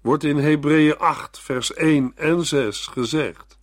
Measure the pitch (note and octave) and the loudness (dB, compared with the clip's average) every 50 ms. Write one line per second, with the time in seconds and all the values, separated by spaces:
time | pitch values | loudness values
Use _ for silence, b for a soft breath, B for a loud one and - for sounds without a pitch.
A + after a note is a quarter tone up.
0 | _ A2+ C#3 D3+ D3+ D3+ C#3+ D3 C#3 D3+ D3+ D3 C#3 D3 D#3 D#3+ D3+ D3+ D3+ - | _ 0 0 0 0 0 0 0 2 2 2 2 2 2 4 4 4 4 2 2
1 | - E3 D3 - - - _ - - - C3+ B2+ A#2 - - - E3 D#3+ D#3 C#3+ | 0 -2 -2 -2 -8 -16 _ -20 -10 -6 -6 -6 -4 -6 -6 0 2 2 4 2
2 | C3 B2+ - - D#3+ D3+ E3 F3 E3+ - D3+ C#3+ B2+ G#2+ G2+ - - - - C3 | 2 0 -4 -4 -2 0 0 0 0 0 0 0 0 -2 -4 -6 -12 -10 -6 -6
3 | B2 A#2 D3 D#3 C#3+ G2+ E2 - - _ - _ | -4 -2 -2 -4 -4 -4 -6 -12 -20 _ -20 _